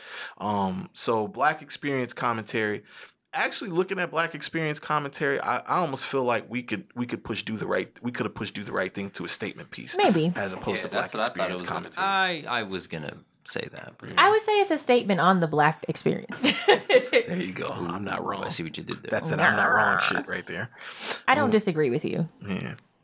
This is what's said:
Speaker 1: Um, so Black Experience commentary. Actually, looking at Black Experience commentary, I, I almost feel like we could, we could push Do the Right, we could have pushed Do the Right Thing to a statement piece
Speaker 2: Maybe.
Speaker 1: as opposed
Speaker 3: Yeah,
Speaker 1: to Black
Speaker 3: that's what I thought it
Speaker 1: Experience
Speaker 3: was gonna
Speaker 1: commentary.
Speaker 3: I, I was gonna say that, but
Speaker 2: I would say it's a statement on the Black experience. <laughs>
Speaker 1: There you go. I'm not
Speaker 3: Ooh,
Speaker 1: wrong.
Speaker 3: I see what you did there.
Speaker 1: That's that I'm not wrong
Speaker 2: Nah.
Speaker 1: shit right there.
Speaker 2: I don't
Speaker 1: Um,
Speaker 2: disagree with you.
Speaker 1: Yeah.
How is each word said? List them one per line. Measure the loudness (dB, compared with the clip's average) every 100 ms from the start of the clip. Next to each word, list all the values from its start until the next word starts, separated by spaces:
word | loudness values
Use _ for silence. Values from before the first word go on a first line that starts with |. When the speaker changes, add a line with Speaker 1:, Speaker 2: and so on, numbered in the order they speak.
| -16 -14 -14 -6
Speaker 1:
Um, | -2 0 0 -2 -8
so | -6 0 0 0
Black | 0 0 0
Experience | -8 -6 -2 -2 -2
commentary. | -2 -2 -2 -2 0 0 -2 -8 -20 -20 _ _
Actually, | -4 -2 -4 -2
looking | 0 0 -2
at | -2
Black | 0 -2
Experience | -4 -4 -2 -2 -2
commentary, | 0 0 0 0 0 2
I, | 0 0
I | 0 0
almost | 0 -2 -2
feel | 2
like | 2 2 0
we | -6
could, | -4 -6 -6
we | -6 -4
could | -4
push | -4 -6
Do | -4 -4
the | 0
Right, | 0 -2 -6
we | -6
could | -2 -4
have |
pushed | -4 -8
Do | -8
the | -4
Right | -2 -2
Thing | -4 -8
to | -6
a | -6
statement | -6 -8 -8 -14
piece | -14 -6 2
Speaker 2:
Maybe. | 4 6 4 0
Speaker 1:
as | -4
opposed | -4 -4 -4
Speaker 3:
Yeah, |
Speaker 1:
to | -2
Black | -4 -2
Speaker 3:
that's |
what | -2
I | -2
thought | 0 -2
it |
Speaker 1:
Experience | -2
Speaker 3:
was | -4
gonna | -6 -6
Speaker 1:
commentary. | -2 0 2 2 0 -2
Speaker 3:
I, | -2
I |
was | -2 -4 -6
gonna | -6 -8 -10 -18 _ -10
say | -6 -6
that, | -10 -16 -14
but | -4 4
Speaker 2:
I | 6
would | 4
say | 4 2
it's | 4
a | 2
statement | 4 4 4 4
on | 6 6
the | 4
Black | 6 4 4 -4
experience. | -2 0 0 -4 0 2 2
<laughs> | 4 4 8 6 6 2 2
Speaker 1:
There | -2
you | -4
go. | -4 -4
I'm | -4 -4 -4
not | -4 -4
Speaker 3:
Ooh, |
Speaker 1:
wrong. | -2 -4
Speaker 3:
I | -4
see | -4
what | -6 -8
you |
did | -8 -8
there. | -2
Speaker 1:
That's | -2 0
that | 2
I'm | 2 4
not | 4
wrong | 4 4
Speaker 2:
Nah. | 4
Speaker 1:
shit | 2 0 -2
right | -6 -6
there. | -8 -8 -10 -16 -10 -8 -4 2
Speaker 2:
I |
don't | 4 4
Speaker 1:
Um, |
Speaker 2:
disagree | 4 2 2 2
with | 2
you. | -2 -2 -4 -6 -6
Speaker 1:
Yeah. | -6 -6 -10 _ _